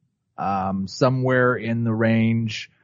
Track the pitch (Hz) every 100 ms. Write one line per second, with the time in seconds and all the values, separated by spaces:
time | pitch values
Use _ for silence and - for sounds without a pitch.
0 | _ _ _ - 92 98 95 95 95 -
1 | 131 131 127 127 123 120 113 117 117 110
2 | 113 113 113 113 113 110 - _